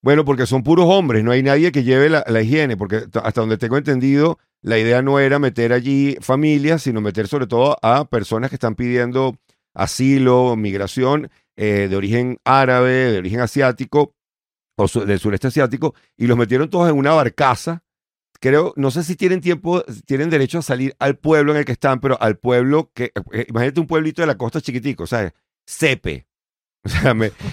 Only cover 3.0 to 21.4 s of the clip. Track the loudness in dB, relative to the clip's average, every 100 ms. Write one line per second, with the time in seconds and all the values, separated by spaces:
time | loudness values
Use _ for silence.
3 | -4 -4 -2 -2 -2 -2 0 -2 0 0
4 | 2 2 2 -2 _ _ -2 0 2 2
5 | 2 2 2 2 0 0 0 0 0 0
6 | 0 -2 -2 0 2 2 0 -2 -2 -2
7 | -4 -4 -4 -4 -2 0 0 0 2 0
8 | 0 -4 -4 -4 -4 -4 -6 -4 -2 -2
9 | -2 -2 -2 -4 _ _ _ -6 -6 0
10 | 2 4 4 4 4 0 -2 -4 -6 -2
11 | 0 0 -4 _ _ -6 -2 0 0 -2
12 | -2 -2 -2 -4 0 2 4 2 2 2
13 | 0 -2 -4 -4 -2 0 0 0 -2 0
14 | -2 _ _ _ _ _ _ -2 -2 0
15 | -2 -2 -2 -2 -2 0 0 0 -6 -6
16 | _ _ 0 2 2 0 0 0 2 2
17 | 2 2 0 0 0 0 -6 -10 _ _
18 | _ _ _ _ 0 2 0 -2 -2 -2
19 | -6 -2 0 0 -2 -2 -2 -4 -4 -16
20 | -6 -4 0 0 0 -4 -4 -4 -4 -2
21 | -4 -2 2 2